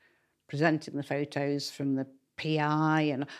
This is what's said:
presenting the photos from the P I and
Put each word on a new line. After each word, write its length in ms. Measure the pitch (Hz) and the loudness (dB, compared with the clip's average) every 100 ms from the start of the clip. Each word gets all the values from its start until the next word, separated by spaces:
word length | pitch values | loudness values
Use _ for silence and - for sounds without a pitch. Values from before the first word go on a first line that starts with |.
| _ _ _ _ _ | _ _ _ _ _
presenting 480 | 143 160 156 - 143 | 2 2 2 -2 -8
the 60 | |
photos 680 | 139 143 147 147 143 143 139 | -4 -2 -2 -2 -2 -2 -4
from 240 | - 139 | -6 -2
the 120 | 135 135 - _ - | -2 -4 -10 _ -8
P 220 | 156 156 | -2 0
I 440 | 147 151 156 156 | 2 2 4 4
and 220 | 151 135 143 - | 2 0 -4 -10